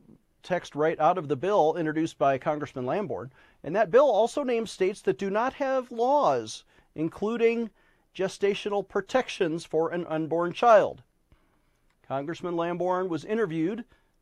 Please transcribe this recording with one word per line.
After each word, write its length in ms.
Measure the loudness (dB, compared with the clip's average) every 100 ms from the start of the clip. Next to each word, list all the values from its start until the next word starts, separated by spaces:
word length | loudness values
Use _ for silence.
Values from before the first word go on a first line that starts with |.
| -20 -20 _ _
text 340 | -6 -6 -6 0
right 240 | 0 4
out 180 | 2 2
of 120 | -2
the 80 | -2
bill 380 | 2 4 4 2
introduced 400 | -2 0 -2 0
by 200 | 2 2
Congressman 480 | -2 -4 -6 -6 -4
Lamborn. 460 | -4 -4 -8 -10 _ -20 _
And 100 | -6 -2
that 140 | 4
bill 180 | 6 6
also 340 | 4 0 -2
names 280 | -2 -2 -4
states 300 | -2 -2 0
that 140 | -2 -2
do 120 | -2
not 240 | -2 -2
have 360 | -2 -2 -2 -4
laws, 760 | -2 0 2 2 2 -2 -14 -18 _ _ -6
including 720 | -6 -4 -4 2 2 2 -4 _ _ _ _
gestational 760 | -6 -6 -2 -2 -2 -2 -4 -2
protections 800 | -6 -2 -2 -2 -2 -2 -2 -2
for 240 | -2 -2
an 160 | -4 -4
unborn 480 | -4 -2 -2 -2
child. 480 | 2 8 8 6 -4 _ _ _ _ _ _ _ _ _ _ -6
Congressman 480 | -6 -4 -6 -4 -2
Lamborn 540 | -2 -2 0 0 -2
was 160 | -4 -4
interviewed 580 | -2 0 0 -2 -2 -10 _ _ _